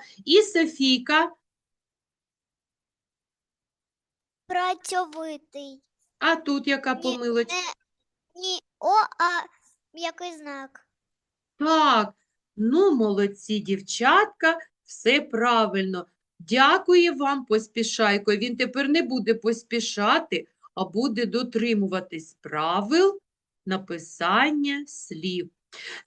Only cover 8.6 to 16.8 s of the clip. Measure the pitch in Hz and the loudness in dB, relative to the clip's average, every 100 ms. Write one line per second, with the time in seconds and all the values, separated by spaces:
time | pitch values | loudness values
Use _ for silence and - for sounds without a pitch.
8.6 | - _ 302 427 - - 339 349 - _ | -10 _ 0 2 0 0 -2 -2 -6 _
9.6 | _ _ _ 320 339 330 349 320 294 277 | _ _ _ -10 -10 -8 -12 -12 -14 -14
10.6 | 269 - _ _ _ _ _ _ _ - | -14 -20 _ _ _ _ _ _ _ -4
11.6 | 302 320 294 233 196 - _ _ _ 208 | 2 4 6 4 2 -6 _ _ _ -4
12.6 | 226 311 392 262 214 196 202 202 - 214 | 2 4 4 4 2 2 0 -2 -6 -4
13.6 | 190 190 - - 247 359 415 - 320 330 | -2 -4 -4 0 4 4 2 0 0 0
14.6 | - _ - - 220 285 294 226 240 233 | -6 _ -20 -4 0 0 0 -2 2 2
15.6 | 208 190 190 180 175 _ _ - 165 247 | 2 0 -4 -6 -10 _ _ -20 -2 4
16.6 | 277 381 | 6 4